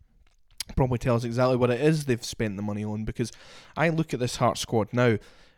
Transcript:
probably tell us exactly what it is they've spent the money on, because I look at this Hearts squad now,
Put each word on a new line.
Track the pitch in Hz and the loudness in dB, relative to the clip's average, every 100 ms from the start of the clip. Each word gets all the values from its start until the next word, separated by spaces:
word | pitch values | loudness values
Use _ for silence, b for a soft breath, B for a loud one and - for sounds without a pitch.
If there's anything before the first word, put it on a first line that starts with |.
| _ _ _ _ _ - - - | _ _ _ _ _ -16 -8 -2
probably | 131 123 | 0 0
tell | 135 117 | 0 0
us | |
exactly | 120 117 127 127 | 0 0 2 4
what | 123 | 2
it | 120 | 4
is | 151 160 139 | 2 2 0
they've | 117 | -2
spent | - - 110 98 | -4 -4 -4 -4
the | |
money | 104 104 | -4 -4
on, | 107 107 110 | -4 -4 -6
because | - 113 b b b b - | -4 -6 b b b b -2
I | 160 | 0
look | 160 160 | 0 -2
at | 123 | -2
this | 123 - | -4 0
Hearts | 120 - | 0 0
squad | - 117 101 | -2 -2 0
now, | 120 123 107 b b b | 2 2 2 b b b